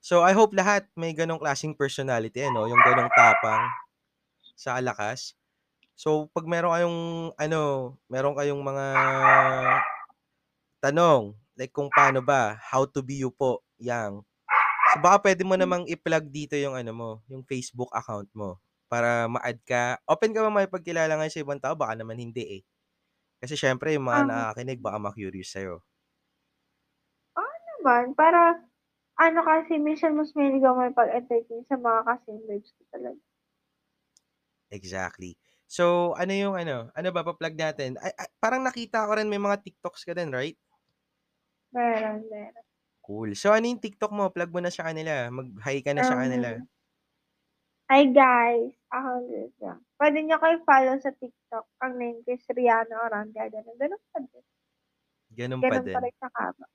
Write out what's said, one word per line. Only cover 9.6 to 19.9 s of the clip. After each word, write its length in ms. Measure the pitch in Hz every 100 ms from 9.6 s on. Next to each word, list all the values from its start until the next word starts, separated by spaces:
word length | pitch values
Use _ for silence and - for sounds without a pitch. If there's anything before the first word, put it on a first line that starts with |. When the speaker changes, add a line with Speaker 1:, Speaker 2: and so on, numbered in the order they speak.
| 127 - - - - _ _ _ _ _ _ _
Speaker 1:
tanong, 540 | 135 151 175 139 104 104 _ -
like 160 | 131
kung 160 | - 143
paano 280 | - 139 131 127
ba, 320 | 139 110 107
how 240 | - 131 135
to 120 | 143 131
be 160 | 139
you 80 | 131
po, 280 | - 135 120 _ _
yang. 440 | 117 120 107 101 - _ - - - - -
So, 80 | -
baka 280 | 165 202 202
pwede 120 | 180 185
mo 100 | 185
Speaker 2:
Hmm. 60 |
Speaker 1:
namang 240 | 180 180 175
i-plug 400 | 165 - 160 151
dito 240 | 139 147 147
yung 160 | 139 131
ano 140 | 117 113
mo, 140 | 117 110 110
yung 120 | 131 127
Facebook 440 | 131 123 120 123 113
account 340 | 113 107 101 107
mo 220 | 101 90 _ _ _
para 360 | 120 117 120 117
ma-add 280 | 123 123 117 _
ka. 320 | 123 120